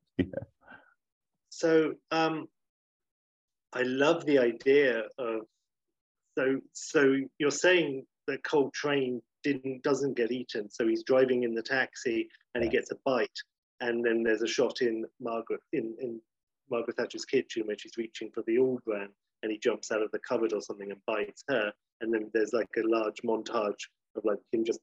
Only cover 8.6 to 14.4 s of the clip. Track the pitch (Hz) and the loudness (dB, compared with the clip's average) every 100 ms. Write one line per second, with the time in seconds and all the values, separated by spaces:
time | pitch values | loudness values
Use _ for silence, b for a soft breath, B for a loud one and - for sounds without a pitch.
8.6 | 131 - 147 139 127 123 - _ 147 135 | 2 -2 0 0 0 -4 -8 _ -2 -2
9.6 | 135 127 151 127 139 117 113 123 123 113 | -4 -4 0 0 0 0 -2 -2 -6 -8
10.6 | 104 - 113 113 120 131 131 123 120 113 | -8 -2 0 0 2 4 4 2 0 -4
11.6 | 113 131 123 - 123 113 110 b _ 120 | -2 -2 -2 -4 -4 -2 -4 b _ -4
12.6 | 113 117 - - 135 123 107 - - _ | 0 0 -2 -4 0 0 0 -6 -16 _
13.6 | _ - 120 117 120 113 113 110 | _ -8 -4 0 2 2 2 0